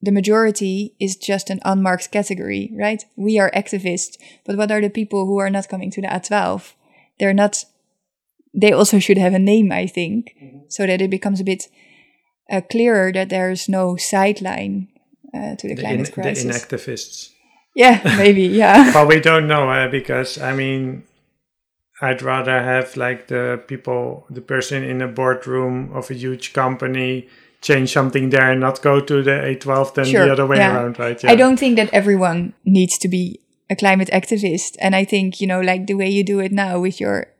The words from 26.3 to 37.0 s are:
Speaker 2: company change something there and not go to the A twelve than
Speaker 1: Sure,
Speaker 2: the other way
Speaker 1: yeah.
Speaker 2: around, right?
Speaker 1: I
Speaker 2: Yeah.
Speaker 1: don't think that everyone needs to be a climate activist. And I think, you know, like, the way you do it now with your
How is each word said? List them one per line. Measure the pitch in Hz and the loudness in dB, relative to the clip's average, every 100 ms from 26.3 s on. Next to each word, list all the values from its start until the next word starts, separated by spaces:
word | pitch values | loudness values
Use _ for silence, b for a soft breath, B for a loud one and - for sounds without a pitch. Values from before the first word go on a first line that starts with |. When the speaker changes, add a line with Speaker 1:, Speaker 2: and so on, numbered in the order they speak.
| 127 - | -10 -8
Speaker 2:
company | 139 131 127 131 131 127 127 - b b b | -4 -2 -2 -6 -4 -4 -6 -10 b b b
change | - 139 131 | 0 2 2
something | 147 131 139 131 | 0 0 0 2
there | 131 131 | 4 4
and | 131 | 2
not | 131 131 | 0 0
go | 147 139 | 2 2
to | 139 143 | 2 0
the | 139 139 | 0 0
A | 135 135 | -2 -6
twelve | 135 135 135 - | -2 -2 0 -2
than | 135 | 2
Speaker 1:
Sure, | 208 165 | 4 4
Speaker 2:
the | 135 | 4
other | 135 | 2
way | 139 | 4
Speaker 1:
yeah. | - 123 | 2 2
Speaker 2:
around, | 120 120 | -4 -4
right? | 120 - | -6 0
Speaker 1:
I | 247 | 4
Speaker 2:
Yeah. | 240 | 6
Speaker 1:
don't | 262 262 | 6 4
think | 269 226 | 2 2
that | 214 | 2
everyone | 202 202 196 180 170 175 - - | 2 2 2 2 -2 -6 -4 2
needs | 190 180 - | 4 4 0
to | 185 | -4
be | 180 180 - _ _ - | -2 -4 -8 _ _ -8
a | 190 | -2
climate | 202 190 185 | 2 2 2
activist. | 190 - 220 202 175 - - | -2 -2 -2 -2 -4 -6 -4
And | 190 190 | 0 0
I | 196 | 0
think, | 202 190 - | 0 -2 -4
you | 196 | -4
know, | 185 | -2
like, | 185 185 202 | 0 -2 -2
the | 196 | -2
way | 190 | 0
you | 202 196 | 0 0
do | 196 | 0
it | 190 | -2
now | 202 196 175 | -2 -2 -2
with | 180 | -2
your | - | -2